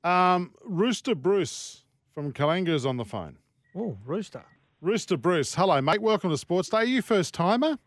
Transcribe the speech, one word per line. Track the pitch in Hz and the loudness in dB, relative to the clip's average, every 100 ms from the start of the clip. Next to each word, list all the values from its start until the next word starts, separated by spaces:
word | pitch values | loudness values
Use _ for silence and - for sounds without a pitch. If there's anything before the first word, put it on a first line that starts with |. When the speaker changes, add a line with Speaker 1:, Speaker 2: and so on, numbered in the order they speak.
Speaker 1:
Um, | 170 180 180 180 175 _ | 2 4 4 2 0 _
Rooster | - 170 233 226 - 196 | -8 0 0 0 -2 -2
Bruce | 151 202 156 - - - _ _ _ - | 2 2 0 -6 -16 -18 _ _ _ -10
from | 147 | -8
Kalanga's | 135 147 170 175 156 131 | -2 0 0 0 0 0
on | 123 | -4
the | 113 | -6
phone. | 110 78 - _ _ _ 175 | -8 -10 -16 _ _ _ -10
Speaker 2:
Oh, | 220 101 113 | -8 -8 -8
Rooster. | 180 202 123 - _ _ _ | -8 -8 -14 -20 _ _ _
Speaker 1:
Rooster | 160 220 - 165 | -2 -2 -2 -2
Bruce. | 156 175 135 | 0 0 0
Hello, | - 190 147 | 2 4 4
mate. | 135 202 | 2 0
Welcome | 220 214 185 | 2 0 0
to | 160 | -2
Sports | - 180 175 | 0 -2 0
Day. | 220 | 0
Are | |
you | 226 262 | 2 0
first | - 208 170 - | 2 0 0 0
timer? | 170 240 302 294 | 2 2 2 -2